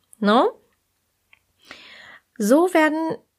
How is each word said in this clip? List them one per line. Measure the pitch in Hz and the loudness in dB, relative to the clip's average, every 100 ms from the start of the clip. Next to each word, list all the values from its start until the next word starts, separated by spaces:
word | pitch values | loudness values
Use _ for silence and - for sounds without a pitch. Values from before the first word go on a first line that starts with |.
| _ - | _ -6
ne? | 202 233 403 - _ _ _ _ _ _ _ _ _ _ _ - - - - - _ - | 0 0 0 -4 _ _ _ _ _ _ _ _ _ _ _ -20 -20 -20 -20 -20 _ -6
So | 208 285 370 | 2 2 2
werden, | 339 311 311 320 - _ | 0 0 -2 -6 -10 _